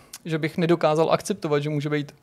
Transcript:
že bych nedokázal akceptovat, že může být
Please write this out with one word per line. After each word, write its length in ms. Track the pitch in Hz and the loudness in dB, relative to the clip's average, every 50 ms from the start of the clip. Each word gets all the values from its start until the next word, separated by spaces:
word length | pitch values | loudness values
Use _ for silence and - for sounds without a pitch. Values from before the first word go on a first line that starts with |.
| - - - - - | -12 -20 -20 -14 -6
že 120 | 170 160 156 | -6 -4 -2
bych 200 | 156 156 - 190 | -2 -4 -2 0
nedokázal 540 | 165 165 180 165 - 151 156 160 165 - | 2 2 2 4 2 2 2 2 4 4
akceptovat, 500 | 165 165 - - 196 202 - 156 147 147 | 2 0 0 -4 -6 -4 -2 0 0 0
že 80 | 143 151 | 0 -2
může 180 | 151 147 143 151 | -2 -2 -2 -2
být 220 | 147 147 143 - - _ | -2 -2 -4 -6 -12 _